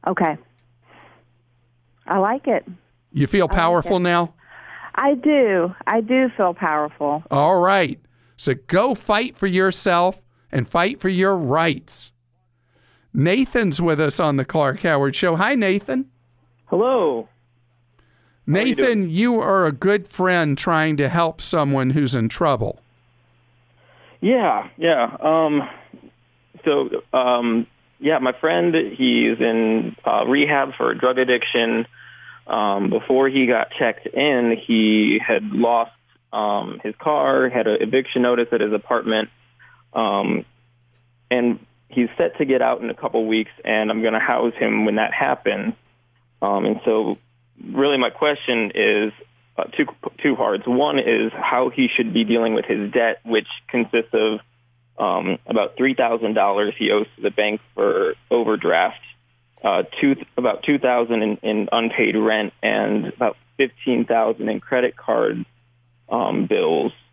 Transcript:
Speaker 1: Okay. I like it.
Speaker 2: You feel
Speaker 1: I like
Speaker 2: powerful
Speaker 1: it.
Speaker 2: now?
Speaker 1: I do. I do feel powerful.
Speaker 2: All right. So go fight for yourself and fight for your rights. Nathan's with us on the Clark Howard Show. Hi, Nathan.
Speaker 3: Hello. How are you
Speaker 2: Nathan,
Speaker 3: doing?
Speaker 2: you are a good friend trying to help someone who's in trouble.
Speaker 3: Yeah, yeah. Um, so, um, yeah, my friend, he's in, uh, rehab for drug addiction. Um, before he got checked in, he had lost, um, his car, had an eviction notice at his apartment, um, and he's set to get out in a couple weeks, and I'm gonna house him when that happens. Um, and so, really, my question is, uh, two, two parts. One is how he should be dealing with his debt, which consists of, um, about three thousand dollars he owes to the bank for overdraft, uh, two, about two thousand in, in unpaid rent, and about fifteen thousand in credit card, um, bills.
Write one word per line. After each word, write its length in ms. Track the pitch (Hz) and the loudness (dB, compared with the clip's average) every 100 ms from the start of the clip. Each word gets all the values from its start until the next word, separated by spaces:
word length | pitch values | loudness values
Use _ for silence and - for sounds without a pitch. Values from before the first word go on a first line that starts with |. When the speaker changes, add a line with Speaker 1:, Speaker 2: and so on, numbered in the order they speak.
| - | -2
Speaker 1:
Okay. 320 | 185 170 147 - _ _ _ _ - - _ _ _ _ _ _ _ _ _ - | 0 -2 -4 -12 _ _ _ _ -20 -20 _ _ _ _ _ _ _ _ _ -4
I 120 | 190 | 0
like 280 | 196 262 294 | 0 -2 -2
it. 180 | 208 - 180 _ _ _ | -2 -4 -20 _ _ _
Speaker 2:
You 140 | - 139 | -2 0
feel 180 | 202 | 2
Speaker 1:
I 40 | 170 | 2
like 80 | - | 2
Speaker 2:
powerful 400 | 165 175 170 190 | 2 2 2 0
Speaker 1:
it. 20 | |
Speaker 2:
now? 340 | 175 175 170 _ _ - - - - | 2 2 0 _ _ -20 -20 -20 -10
Speaker 1:
I 200 | - 277 | -2 0
do. 600 | 285 294 294 233 190 175 185 - | 2 2 4 4 2 0 -4 -2
I 140 | 220 | -2
do 280 | 220 254 262 240 | 0 0 0 0
feel 180 | 185 | -2
powerful. 680 | 175 175 151 151 - 147 147 - | 0 -2 -2 -4 -4 -4 -4 -2
Speaker 2:
All 300 | 143 151 185 | 0 2 4
right. 380 | 180 196 175 - _ _ _ _ | 4 2 0 -4 _ _ _ _
So 180 | - 131 _ | -4 -4 _
go 280 | 175 240 | 0 0
fight 420 | 240 - 208 247 - | -2 -2 -2 -2 -4
for 100 | 196 | -2
yourself 760 | 185 190 180 - 175 180 190 _ _ _ | 2 0 0 0 2 2 -2 _ _ _
and 180 | - 120 | -4 -2
fight 320 | 170 180 - | 0 0 0
for 80 | 190 | -2
your 280 | 185 190 190 | 0 2 0
rights. 760 | 143 147 165 143 - - - _ _ _ _ _ _ _ _ _ _ | 0 0 0 -2 -8 -18 -18 _ _ _ _ _ _ _ _ _ _
Nathan's 680 | - 151 214 262 240 214 147 | 0 2 2 0 0 0 0
with 200 | 170 151 | 0 2
us 180 | 151 - | 0 0
on 160 | 160 139 | 0 0
the 80 | |
Clark 360 | 131 160 143 131 | 0 0 0 0
Howard 340 | 175 147 139 | 0 2 0
Show. 220 | - 180 165 | 0 0 0
Hi, 180 | 202 | 0
Nathan. 560 | 269 196 202 202 262 269 _ _ _ _ _ _ | 0 0 0 -2 -6 -6 _ _ _ _ _ _
Speaker 3:
Hello. 600 | 175 233 262 170 120 113 _ _ _ _ _ _ _ _ _ _ _ - | 0 2 2 0 -2 -8 _ _ _ _ _ _ _ _ _ _ _ -2
How 60 | |
are 60 | 170 | 0
you 140 | 254 | 0
Speaker 2:
Nathan, 260 | 254 262 220 | 2 2 2
Speaker 3:
doing? 80 | 185 | 0
Speaker 2:
you 300 | 160 240 233 | 0 0 0
are 260 | 214 196 165 | 0 2 2
a 60 | |
good 340 | 135 185 208 196 | 0 0 0 -2
friend 520 | - 185 180 160 139 | -2 2 2 2 0
trying 380 | - 165 156 151 | 0 0 0 0
to 120 | 139 | 0
help 320 | 170 170 - | 0 0 -2
someone 500 | - 170 143 135 131 | -4 0 2 2 0
who's 240 | 143 139 | 0 0
in 140 | 123 113 | 0 -2
trouble. 520 | - 165 131 104 - _ _ _ _ _ _ _ _ _ _ _ - - - | 0 0 0 -2 -8 _ _ _ _ _ _ _ _ _ _ _ -20 -20 -4
Speaker 3:
Yeah, 480 | 185 254 190 107 - - | 2 2 2 0 -4 -4
yeah. 400 | 165 151 117 - | 0 2 0 -2
Um, 480 | 151 160 160 147 131 - - - - _ _ _ _ - | 0 2 2 0 -2 -12 -20 -20 -20 _ _ _ _ -6
so, 380 | - 143 135 - - | 0 0 0 -6 -2
um, 540 | 131 127 123 120 113 113 _ _ _ | 0 2 2 2 0 -2 _ _ _
yeah, 180 | 143 151 | -2 0
my 140 | 127 | 0
friend, 420 | 127 160 175 175 | -2 0 0 2
he's 640 | 160 104 123 127 120 117 113 | 0 -2 0 2 2 2 0
in, 560 | 117 113 110 113 117 113 | 0 2 2 0 -2 -6
uh, 200 | - 113 117 | -2 0 0
rehab 480 | 139 147 147 135 | 0 2 0 -2
for 200 | 135 123 | -2 -4
drug 240 | 117 127 127 | 0 0 0
addiction. 680 | 127 120 - 123 117 113 117 - - - - - - | 0 0 0 -2 0 -2 -4 -12 -20 -20 -20 -20 -6
Um, 440 | 107 104 98 98 | -2 0 0 0
before 380 | 110 - 131 135 | -2 0 2 4
he 180 | 135 127 | 2 2
got 240 | 117 120 | 2 0
checked 360 | - 123 110 110 | -2 -2 -2 -8
in, 500 | 127 147 131 120 113 | -2 0 2 2 0
he 600 | - 113 110 107 107 104 | 0 2 4 4 4 2
had 200 | - 113 107 | 0 -2 0
lost, 400 | 101 117 117 117 _ _ _ _ | 0 2 2 0 _ _ _ _
um, 480 | 110 107 104 104 - | -4 -2 -2 -6 -10
his 120 | 107 110 | -10 -6
car, 520 | 156 151 139 135 127 | -2 0 2 2 2
had 180 | 123 113 | 0 0
an 160 | 107 | 0
eviction 400 | 107 127 131 131 | 0 0 0 0
notice 260 | 123 120 117 | 2 2 0
at 80 | 117 | 0
his 120 | 104 | 0
apartment, 560 | 104 - 120 113 110 107 _ _ _ - _ _ | -2 -2 -2 0 -2 -2 _ _ _ -20 _ _
um, 520 | - 110 101 104 - - _ _ _ _ _ _ _ _ | -2 0 0 -2 -4 -6 _ _ _ _ _ _ _ _
and 340 | 123 120 113 - _ _ | 0 0 -2 -8 _ _
he's 200 | - 120 - | -2 -2 0
set 220 | 170 - | -2 0
to 60 | |
get 160 | 143 131 | 0 2
out 180 | 123 123 | 2 -2
in 100 | 117 | -4
a 40 | |
couple 300 | 117 135 120 110 | -6 -4 -2 0
weeks, 240 | 110 107 - | 0 -2 -8
and 260 | - 107 107 | -2 -2 0
I'm 120 | 110 | 0
gonna 160 | 113 110 | 0 0
house 340 | 110 117 117 | 0 0 -2
him 300 | - 113 107 | 0 -2 0
when 120 | 107 107 | 0 0
that 160 | 107 | -2
happens. 600 | - 135 135 - 98 107 - _ _ _ _ _ _ | -2 -2 -2 -2 -4 -6 -8 _ _ _ _ _ _
Um, 240 | 101 101 | -2 0
and 160 | 104 107 | 0 -2
so, 340 | - 110 107 - _ _ _ _ - | 0 0 0 -6 _ _ _ _ -8
really, 260 | 123 139 135 | -2 0 2
my 120 | 123 | -2
question 600 | - 151 143 - 120 104 | 0 -2 -2 -2 -2 -2
is, 380 | - 107 107 107 - - _ _ - | 0 2 2 0 -6 -20 _ _ -8
uh, 80 | |
two, 220 | - - 147 - - - | -8 -4 -4 -4 -12 -4
two 160 | 147 | -2
parts. 320 | 123 110 101 123 | 0 0 -2 0
One 320 | 123 147 147 | 0 2 0
is 320 | 120 110 110 | 0 0 -2
how 340 | - - 123 127 | -4 -2 0 0
he 180 | 127 127 | 0 0
should 240 | - 117 | 0 -2
be 100 | 101 | 0
dealing 300 | 110 117 113 | 0 0 2
with 100 | 110 | -2
his 260 | - 113 101 | -2 -4 -2
debt, 300 | 120 117 - | 0 0 -2
which 240 | 117 113 - - - | -2 -2 -2 -14 -6
consists 440 | 123 113 117 110 | -4 0 -2 0
of, 260 | 110 110 107 - _ _ _ _ - | 0 0 -2 -8 _ _ _ _ -4
um, 400 | 104 90 92 92 - | -2 -2 -4 -6 -2
about 300 | 110 101 - | -2 -2 -2
three 180 | 131 | -2
thousand 380 | 131 120 113 113 | 0 0 0 -2
dollars 400 | 110 101 101 104 - | 0 0 0 -2 -2
he 140 | 107 | 0
owes 160 | 104 107 - | 0 -2 -4
to 60 | |
the 80 | 104 | -4
bank 300 | 104 107 107 _ | 0 -2 -2 _
for 400 | - 104 95 98 - _ | -2 0 2 -2 -4 _
overdraft, 680 | 120 110 107 - 85 92 - - - _ _ _ _ | 0 0 0 2 2 2 -2 -20 -20 _ _ _ _
uh, 200 | 101 92 92 - | -2 0 -2 0
two, 160 | 143 135 - - | 0 0 -4 -2
about 240 | 123 104 | -2 -2
two 160 | - 143 | 0 0
thousand 440 | 135 120 117 117 | 2 0 0 0
in, 140 | 107 104 | 0 -2
in 260 | 110 107 101 | -2 -2 0
unpaid 460 | 117 113 - 110 107 | 0 0 0 0 2
rent, 380 | 107 110 104 _ | 0 0 -4 _
and 440 | 110 107 104 104 107 | -2 -2 0 -2 -4
about 280 | - 117 - _ - | -4 -4 -4 _ -4
fifteen 480 | 131 _ - 120 117 | -4 _ -2 -2 0
thousand 420 | 117 110 113 110 | 0 0 -2 -4
in 100 | 107 | -6
credit 360 | - 127 123 - | -4 -2 -2 -4
card, 480 | - 113 110 113 - _ _ _ _ _ _ | -2 0 0 -2 -10 _ _ _ _ _ _
um, 380 | 117 110 - - | -2 -2 -2 0
bills. 460 | 95 78 80 76 - _ | 0 2 0 -2 -6 _